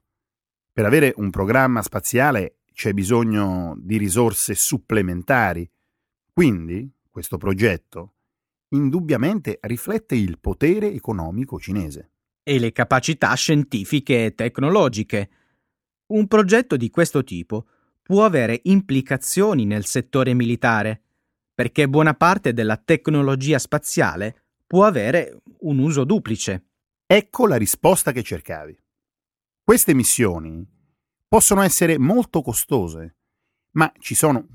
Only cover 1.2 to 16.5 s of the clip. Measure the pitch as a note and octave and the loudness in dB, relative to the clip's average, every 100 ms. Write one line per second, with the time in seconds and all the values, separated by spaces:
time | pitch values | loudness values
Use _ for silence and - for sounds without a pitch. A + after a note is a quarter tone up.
1.2 | G2+ F#2 G2 B2 C3 A#2+ G2+ G#2+ - A#2+ | -4 -4 0 2 2 0 -4 -6 -4 0
2.2 | C#3+ A#2+ F#2 - _ - A2+ G2+ F#2 A#2 | 2 0 -4 -10 _ -8 -4 -2 0 0
3.2 | A#2 G#2+ G2 F2+ E2+ D#2 F2+ G#2+ G#2 G2+ | 0 0 -2 -4 -6 -10 -6 -4 -2 0
4.2 | A#2 G2+ - G#2 - C3+ - G#2+ F#2 F2 | 0 0 -4 -4 -4 -4 -2 -2 -2 -4
5.2 | F2+ C3 G#2 E2+ E2+ _ _ _ _ _ | -2 0 0 -2 -10 _ _ _ _ _
6.2 | _ - E3 F#2 E2 F2+ C3+ - _ - | _ 0 2 0 -4 -8 -10 -18 _ -16
7.2 | - - G2 F#2+ A2+ F2+ - - E2+ _ | -10 -6 -4 0 2 0 -6 -18 -18 _
8.2 | _ _ _ _ _ C#3 C#3 D#3+ D#3+ B2+ | _ _ _ _ _ -2 0 0 0 0
9.2 | C#3 G#3 A#2+ G#2 A2 A#2+ - A3 - B2 | 0 -2 -4 -8 -6 -8 -6 -6 -2 -2
10.2 | F#2+ E2 - F#2 D3 G#3 G#3 D#3+ - G2+ | -2 -4 -8 0 0 2 -2 -4 -6 -6
11.2 | E2 G2 C3+ E2+ - G2 D#2+ D2 D2 _ | -6 -6 -8 -10 -6 -6 -6 -10 -20 _
12.2 | _ _ - C#3 A#2 - A#2+ C3 - D#3 | _ _ -2 0 0 0 2 2 0 0
13.2 | A2 B2 - D3+ C#3+ A2+ G2 D3+ - B2 | 0 0 2 2 0 -4 -2 -2 0 0
14.2 | A2 - A#2 - C#3 G3+ D3+ G#2+ G#2+ G#2+ | 0 -2 -6 -2 0 2 2 0 -4 -4
15.2 | G2 _ _ _ _ _ _ _ - G#3+ | -6 _ _ _ _ _ _ _ -4 -2
16.2 | G#3 A3 G3 | 2 2 4